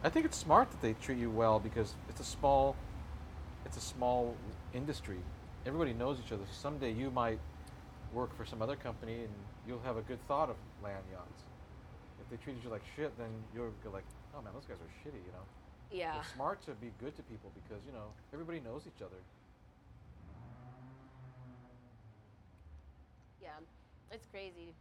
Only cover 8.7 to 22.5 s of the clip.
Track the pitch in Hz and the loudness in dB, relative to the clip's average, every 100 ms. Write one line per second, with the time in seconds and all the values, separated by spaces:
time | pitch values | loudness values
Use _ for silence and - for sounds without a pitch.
8.7 | 139 127 113 113 117 113 104 101 - 110 | 0 -2 -4 -4 -4 -4 -6 -10 -10 -6
9.7 | 123 127 113 113 123 - 143 156 104 - | -4 0 -2 -2 -6 2 4 4 2 -8
10.7 | - 104 98 92 92 90 - - - - | -8 -6 -6 -6 -10 -10 -12 -14 -14 -14
11.7 | - - - - - - 120 - 127 120 | -14 -14 -16 -14 -14 -10 -8 -8 -8 -4
12.7 | 107 - - 151 113 113 110 110 110 120 | -6 -6 -4 -4 -2 -6 -6 -8 -4 -4
13.7 | 107 110 98 95 - - 147 110 113 147 | -4 -6 -8 -8 -14 -14 -12 -10 -10 -10
14.7 | 98 82 - 151 135 90 90 98 - - | -10 -10 -12 -10 -10 -10 -12 -12 -16 -18
15.7 | - - 190 165 151 151 127 143 196 - | -18 -8 -2 0 0 -4 0 0 0 -4
16.7 | 117 117 107 127 - - 110 98 95 - | -6 -8 -6 -8 -8 -12 -12 -12 -14 -10
17.7 | 107 120 127 107 107 - 143 165 170 120 | -10 -10 -10 -10 -12 -12 -8 -6 -4 -4
18.7 | 127 - - 95 92 90 - - - - | -6 -8 -12 -10 -10 -16 -20 -20 -20 -20
19.7 | - - - - - - - 120 123 127 | -20 -20 -18 -18 -16 -14 -12 -12 -14 -14
20.7 | 127 127 131 135 131 131 127 127 123 123 | -14 -14 -14 -16 -14 -14 -14 -14 -14 -16
21.7 | 123 - - 110 - - - - | -18 -20 -18 -18 -20 -20 -20 -20